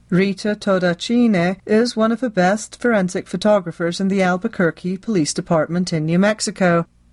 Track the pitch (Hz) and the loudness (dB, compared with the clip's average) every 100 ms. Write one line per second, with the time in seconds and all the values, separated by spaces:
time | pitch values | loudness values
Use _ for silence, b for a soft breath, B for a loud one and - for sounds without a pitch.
0 | _ 175 196 190 208 214 - 185 180 170 | _ 0 0 -2 -4 -4 -2 0 0 -2
1 | - 240 233 190 175 190 - 214 240 226 | -2 2 2 2 0 -2 0 0 2 0
2 | 220 233 254 202 180 214 - - 240 214 | 0 0 -2 0 2 0 -4 -4 0 0
3 | 180 185 - 185 214 208 175 - 170 175 | 0 -4 -6 -2 2 2 0 -4 -4 -2
4 | 190 196 185 180 226 - 170 - 180 190 | -2 0 0 0 -2 0 0 -2 -6 -6
5 | - 202 147 - - 165 151 175 180 165 | -2 0 0 -2 -2 0 0 -2 -2 -2
6 | 156 175 202 214 - 185 185 170 165 _ | 0 2 2 0 -6 -2 2 2 -2 _
7 | _ | _